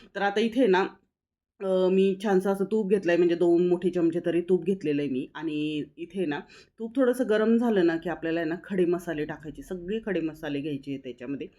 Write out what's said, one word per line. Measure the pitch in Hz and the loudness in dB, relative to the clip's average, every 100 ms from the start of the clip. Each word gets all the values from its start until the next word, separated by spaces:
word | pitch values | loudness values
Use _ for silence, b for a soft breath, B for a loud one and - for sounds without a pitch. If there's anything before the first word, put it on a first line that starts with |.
| B | B
तर | 202 | -4
आता | 202 202 | -2 0
इथे | 226 226 233 | 0 2 4
ना, | 185 196 - _ _ _ _ _ _ | 4 0 -6 _ _ _ _ _ _
अ, | 196 185 185 | 0 2 4
मी | 190 196 190 | 4 4 2
छानसं | 220 185 196 | 2 2 2
असं | 196 | 0
तूप | 190 220 190 | 0 -2 0
घेतलंय, | 202 170 170 | 0 2 4
म्हणजे | 175 | 4
दोन | 170 175 170 180 | 4 4 4 4
मोठे | 175 185 | 0 0
चमचे | 180 165 170 170 | 0 0 0 0
तरी | 170 | 0
तूप | 170 180 | 2 0
घेतलेलं | 165 196 156 143 | 0 -2 -2 -2
आहे | 143 | -2
मी. | 131 156 | -4 -6
आणि | 151 160 151 151 151 143 - | -8 -6 -4 -4 -4 -8 -12
इथे | 170 196 165 | -10 -6 -4
ना | 147 - B B - | -4 -8 B B -14
तूप | 226 269 | -6 0
थोडंसं | 254 262 214 | 2 2 2
गरम | 214 220 226 | 2 4 4
झालं | 240 202 170 | 4 4 2
ना | 165 | 0
की | 175 | -4
आपल्याला | 160 165 165 | -4 -2 -2
आहे | 160 | -2
ना | 170 | -4
खडे | - 196 | -4 0
मसाले | 170 180 180 151 | 2 0 -4 -6
टाकायचे, | 151 151 151 147 | -6 -8 -12 -14
सगळे | 135 185 170 220 220 | -12 -10 -6 -6 -4
खडे | 175 | -4
मसाले | 160 156 156 143 | -4 -6 -6 -6
घ्यायचे | 151 139 139 | -4 -6 -8
आहेत | 135 | -10
त्याच्यामध्ये. | 127 120 120 135 - | -10 -12 -8 -8 -10